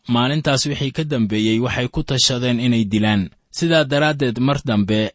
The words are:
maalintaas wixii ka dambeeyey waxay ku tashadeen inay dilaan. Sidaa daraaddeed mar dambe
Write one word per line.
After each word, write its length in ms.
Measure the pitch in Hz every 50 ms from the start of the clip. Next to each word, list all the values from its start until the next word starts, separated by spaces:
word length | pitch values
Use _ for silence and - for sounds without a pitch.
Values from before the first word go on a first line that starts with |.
| _
maalintaas 580 | - 120 117 123 131 147 156 143 156 139 135 -
wixii 260 | 147 143 123 139 135
ka 120 | - 160 160
dambeeyey 560 | 147 143 120 110 98 107 107 110 110 113 113
waxay 280 | 123 123 - 123 123
ku 160 | 123 - - -
tashadeen 560 | - 135 131 - - 131 120 123 123 120 117
inay 260 | 123 123 120 117 110
dilaan. 440 | 95 107 107 107 107 107 101 90 - _ _ _ _
Sidaa 320 | - - 170 165 165 160 147
daraaddeed 560 | 131 143 143 151 151 151 143 139 123 107 120
mar 220 | 127 139 143 135 -
dambe 460 | 131 110 104 101 92 107 110 107 -